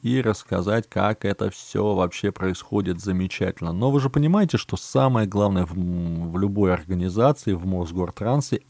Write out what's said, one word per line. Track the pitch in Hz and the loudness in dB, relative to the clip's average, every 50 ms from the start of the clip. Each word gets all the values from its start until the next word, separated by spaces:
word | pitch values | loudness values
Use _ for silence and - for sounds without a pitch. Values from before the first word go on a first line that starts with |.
и | - 113 127 131 | -2 0 0 2
рассказать, | 120 113 101 - - - - 92 87 101 107 117 110 | 2 2 0 0 -2 -4 -2 0 0 2 0 0 0
как | - - - 98 104 107 - - | -2 -2 0 0 0 0 0 -2
это | 101 101 - 104 98 | -2 -2 0 -2 -4
все | - - - - - 104 101 107 101 | -4 -6 -14 -6 -2 0 0 2 2
вообще | 92 90 87 - - - 101 | 2 2 0 -2 -2 -4 -4
происходит | - - 92 92 90 - - - 104 104 98 92 87 85 | -2 -2 -2 -2 -2 -4 -6 -4 -2 -2 0 -2 -4 -4
замечательно. | 95 101 92 92 92 92 - - 98 92 - - 87 85 | -2 -2 -2 0 -2 -2 -2 -2 -2 -2 -4 -4 -6 -4
Но | 85 92 117 135 | -2 0 0 2
вы | 139 143 | 2 2
же | 131 131 | 0 2
понимаете, | - 143 147 160 185 208 202 165 - 120 | 0 2 2 4 4 4 2 2 0 -2
что | - - - | -2 -2 -8
самое | - - - - 135 131 131 127 113 110 | -8 -6 -2 0 2 2 4 4 2 0
главное | 95 92 101 104 101 98 92 90 | 2 2 2 2 4 2 2 0
в, | 82 | -2
м, | 82 92 90 87 90 87 87 85 82 82 85 85 | -2 -4 -4 -2 -2 -2 -2 -2 -4 -4 -4 -4
в | 85 90 | -2 0
любой | 98 101 98 104 101 92 90 | 0 0 2 2 4 4 4
организации, | 87 - - 92 87 90 92 90 110 120 143 147 - - 110 95 | 2 0 -4 -2 -2 0 0 2 4 4 4 2 2 0 -2 -2
в | 85 87 | -2 -2
Мосгортрансе — | 95 92 90 87 82 82 92 90 85 - - 104 113 135 147 139 - - - _ | -2 -2 -2 -2 -4 -2 -2 -2 -4 -4 -4 -2 0 0 0 0 -2 -4 -6 _